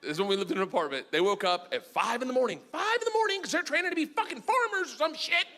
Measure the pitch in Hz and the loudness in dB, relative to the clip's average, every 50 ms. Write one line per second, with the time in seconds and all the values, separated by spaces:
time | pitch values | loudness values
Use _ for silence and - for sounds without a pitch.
0 | - - 151 156 196 202 196 196 196 175 - 196 190 185 - - 165 147 139 135 | -6 -6 -2 -2 0 0 2 0 0 0 0 -2 -2 0 0 0 0 0 -2 -6
1 | 123 - - 151 175 196 202 196 202 185 180 175 180 - - 127 - - - 160 | -6 0 2 2 4 4 2 2 2 0 0 0 -2 -4 -6 -6 -6 -4 -2 0
2 | 180 220 233 240 254 254 254 254 254 240 185 139 - - - 311 370 415 453 494 | 0 0 0 -2 -2 0 2 2 2 2 0 -6 -12 -12 -6 -4 0 0 0 0
3 | 466 466 440 440 440 427 392 392 349 - - 311 349 - 269 320 349 370 349 339 | 0 0 2 2 2 2 0 -2 -2 -2 -2 -2 -2 0 0 0 0 0 0 0
4 | 311 - - - 440 440 339 269 - - 440 508 480 453 415 392 370 302 240 - | -2 -2 0 -2 -2 -2 -4 -10 -2 0 2 2 2 2 0 -2 -4 -4 -2 -2
5 | 294 330 311 320 - - - 339 370 - - | -2 -2 0 -2 -4 0 0 0 0 0 -6